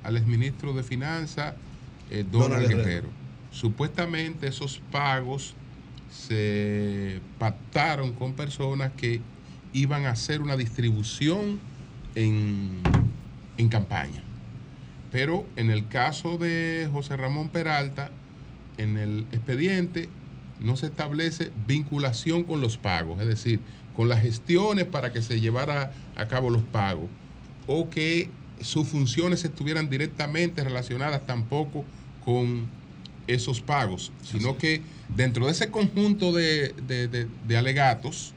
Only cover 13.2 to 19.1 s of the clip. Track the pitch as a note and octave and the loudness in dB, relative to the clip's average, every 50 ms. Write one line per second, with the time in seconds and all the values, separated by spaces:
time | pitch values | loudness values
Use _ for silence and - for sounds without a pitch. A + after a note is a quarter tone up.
13.2 | - - - - - - - - A#2 A2+ A#2 A2+ G2 - G#2 F2 C#2+ C2+ - - | -12 -14 -16 -16 -16 -16 0 4 4 4 6 4 2 2 0 -2 -2 -2 -6 -10
14.2 | - - - - - - - - - - - - - - - - - - - B2+ | -10 -12 -12 -12 -12 -12 -14 -14 -14 -16 -16 -16 -16 -16 -16 -16 -14 -4 0 0
15.2 | C3+ C#3+ E3 F#3+ G#3 - - - A#2 A2 A2 G#2+ G#2 G#2+ - B2 B2 C#3+ D#3 - | 2 2 2 0 -2 -4 -4 2 4 4 4 4 2 0 2 4 4 4 2 0
16.2 | - E3+ E3+ E3+ E3+ E3+ E3 E3 E3 E3 E3 E3 E3 D#3 C#3 C#3+ C#3 C#3 C#3 C3+ | -2 -2 -2 0 0 2 2 2 0 0 0 0 0 0 0 -2 -2 -2 -4 -2
17.2 | C3 C3 C#3 D3+ D#3 D#3 - E3+ E3 D#3+ D#3 D3 C#3+ C#3 C#3 C#3 C#3 - - - | -2 0 0 0 -2 -2 -2 -2 0 2 2 2 0 0 -4 -6 -8 -8 -8 -14
18.2 | - - - - - - - - - - - - G#2+ G#2+ G#2+ G#2+ G#2+ G#2+ | -16 -18 -18 -18 -16 -16 -16 -16 -16 -16 -6 -2 0 0 2 0 0 0